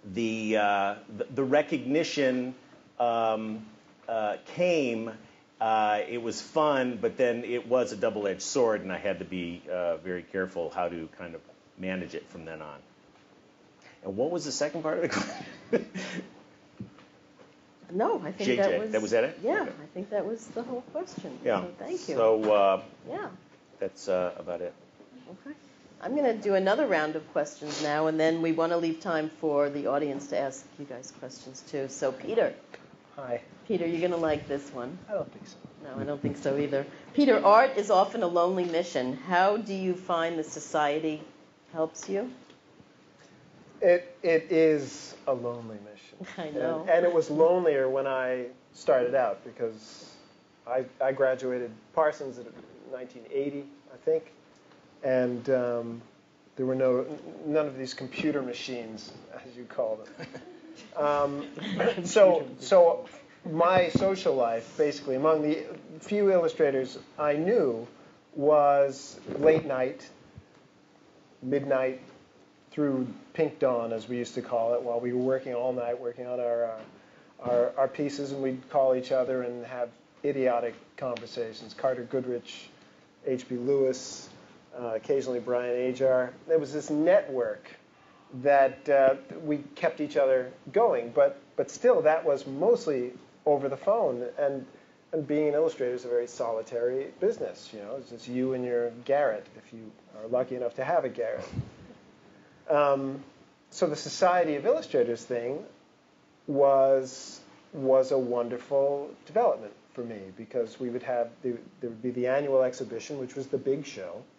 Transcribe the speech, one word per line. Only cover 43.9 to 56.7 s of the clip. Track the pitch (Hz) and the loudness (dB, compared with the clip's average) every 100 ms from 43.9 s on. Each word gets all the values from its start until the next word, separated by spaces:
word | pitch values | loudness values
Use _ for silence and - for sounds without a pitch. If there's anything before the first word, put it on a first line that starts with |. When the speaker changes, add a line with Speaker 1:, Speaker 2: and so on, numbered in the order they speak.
| 175 175 - | 4 2 -6
Speaker 3:
it | 180 160 160 | 2 2 4
is | 165 160 151 127 - - - - | 4 6 4 -2 -12 -16 -8 -4
a | |
lonely | 127 120 120 113 107 | -2 -2 -6 -10 -14
mission. | 104 104 - 104 185 - | -16 -20 -20 -18 -14 -10
Speaker 2:
<laughs> | |
I | 160 147 | -8 -4
know. | 160 160 | -2 -2
Speaker 3:
And, | 151 | 2
and | 170 175 | 4 6
it | |
was | 170 147 | 2 2
lonelier | 147 160 180 170 139 131 | 4 6 6 4 4 2
when | 135 135 | 0 0
I | 131 127 127 123 - _ | 0 0 -2 -6 -12 _
started | - - 135 120 131 | -6 2 4 4 2
out | 120 98 | 2 -2
because | 123 - 117 110 - - - - - - _ _ - | -10 -6 -6 -6 -18 -20 -20 -20 -20 -20 _ _ -4
I, | 127 127 - | -4 -4 -2
I | 135 | -2
graduated | 135 131 131 131 123 120 110 - | 2 2 2 -2 -4 -6 -10 -6
Parsons | - 156 147 139 120 | 2 2 0 -10 -10
in | 117 - - - - | -14 -18 -20 -20 -14
nineteen | 127 127 127 110 | -12 -12 -16 -6
eighty, | 139 143 143 143 - - | -2 -2 -4 -12 -18 -20
I | 123 | -6
think, | - 160 - - - - - - - - | 0 0 0 -20 -20 -20 -20 -20 -20 -6
and, | 139 127 123 123 123 | 0 2 2 0 0
um, | 131 120 120 117 117 - _ _ _ _ - | 2 2 -2 -4 -10 -14 _ _ _ _ -6
there | |
were | 131 | -2